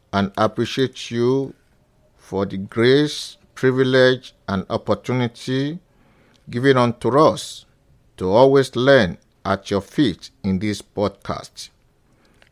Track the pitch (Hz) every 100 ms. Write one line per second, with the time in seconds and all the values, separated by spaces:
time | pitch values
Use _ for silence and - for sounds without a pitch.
0 | _ 98 98 - 107 - 117 - 127 -
1 | - 117 120 135 135 - _ _ _ _
2 | _ _ _ 92 98 98 101 - 120 139
3 | 147 - - - _ - 131 131 131 131
4 | 127 127 - - - 95 - 110 - 101
5 | - 127 120 - - 131 143 170 - _
6 | _ _ _ _ - 120 135 127 120 117
7 | 117 131 151 - - - - _ _ _
8 | _ - 92 104 135 139 131 117 127 139
9 | 95 - _ _ 95 98 - 101 - -
10 | 139 82 - _ 98 95 107 101 - -
11 | 101 - - - - - - _ _ _
12 | _ _ _ _ _